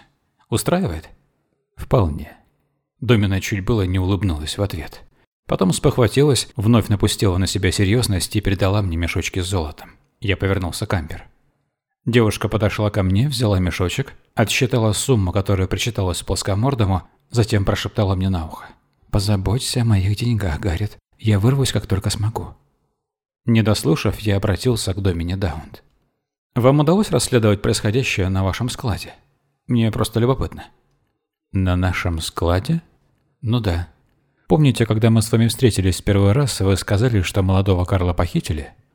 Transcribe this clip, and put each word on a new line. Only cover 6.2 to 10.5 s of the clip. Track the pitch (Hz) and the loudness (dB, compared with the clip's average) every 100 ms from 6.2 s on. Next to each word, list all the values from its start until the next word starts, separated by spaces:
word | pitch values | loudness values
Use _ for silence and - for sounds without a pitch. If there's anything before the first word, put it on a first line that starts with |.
| 147 120 - | 2 2 -2
вновь | - 104 117 - | -2 2 4 2
напустила | 104 110 - 104 90 | 0 0 0 0 0
на | 92 | 0
себя | 101 107 | 0 0
серьезность | - 98 120 110 95 - 107 | 2 2 2 0 -2 -2 -2
и | |
передала | 98 95 98 104 | -2 0 0 0
мне | 95 82 | 0 -2
мешочки | 85 92 - 95 | -4 -4 -4 -4
с | 90 | -4
золотом. | 98 76 - - - _ _ | -4 -4 -10 -20 -20 _ _
Я | 98 90 | -4 -2
повернулся | 95 | 0